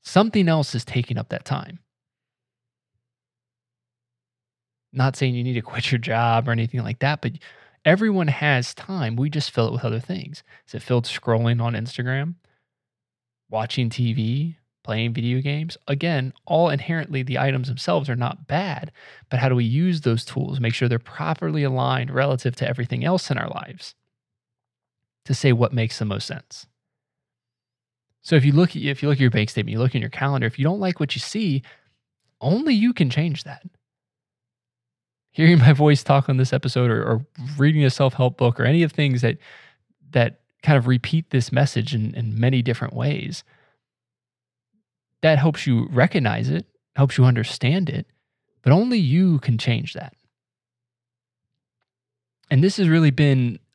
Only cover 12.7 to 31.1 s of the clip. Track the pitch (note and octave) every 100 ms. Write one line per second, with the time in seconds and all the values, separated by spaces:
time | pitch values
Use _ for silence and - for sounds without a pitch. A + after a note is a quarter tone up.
12.7 | _ _ _ _ _ _ _ _ F#2 A2
13.7 | - A#2+ A#2 A#2+ A2+ A2 C3 E3 D#3+ _
14.7 | _ - A2 A#2 A#2 A#2 B2+ C#3 D3 D#3+
15.7 | - - C#3 E3+ D3+ C3 - - D#3 E3+
16.7 | C#3+ C3+ E3 D3 C#3 B2+ B2+ C3+ C3+ B2+
17.7 | B2 - F3 C3+ A#2+ A#2+ - - D3 G3
18.7 | - D#3 _ - - _ B2+ C3 B2 A#2
19.7 | C3+ F3+ E3 B2+ A#2 - - C#3 C#3 A2+
20.7 | A2+ B2 A#2 - - D3+ D#3 E3 D#3 C#3+
21.7 | C3 C3 C3 B2 C3 C#3+ B2+ C3 A#2+ A#2+
22.7 | B2 B2 B2+ C3+ F3+ - - - - -
23.7 | F#3 - _ _ _ _ _ _ _ _
24.7 | _ _ _ _ _ - C3 C#3 A#2 A#2+
25.7 | B2+ A2 - G#2+ F#2+ - D#2 _ - -
26.7 | _ _ _ _ _ _ _ _ _ _
27.7 | _ _ _ _ _ - D#3+ C#3 C#3+ F3
28.7 | D#3 C#3+ C#3 D3 C#3 B2+ A2 G#2+ - G#2
29.7 | A2 B2+ B2 A2+ - C#3 C#3 A#2 - C#3
30.7 | G3+ F#3+ F3 C#3+